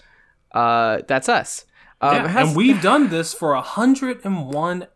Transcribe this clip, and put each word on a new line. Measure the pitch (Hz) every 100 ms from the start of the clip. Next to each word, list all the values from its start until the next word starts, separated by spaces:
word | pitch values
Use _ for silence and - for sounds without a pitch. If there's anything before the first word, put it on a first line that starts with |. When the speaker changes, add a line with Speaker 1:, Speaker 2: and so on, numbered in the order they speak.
| _ _ _ _ _
Speaker 1:
Uh, | 113 117 117 113 107 -
that's | 135 -
us. | 233 - - - _ - _
Um, | 139 143
Speaker 2:
Yeah, | 180
Speaker 1:
how's | 202 156
Speaker 2:
and | 156
we've | 247 220
done | 180 285 262
this | 165 165 -
for | 160
a | 131
hundred | - - 247 269 262 247 202
and | 185 135
one | 147 170 180 180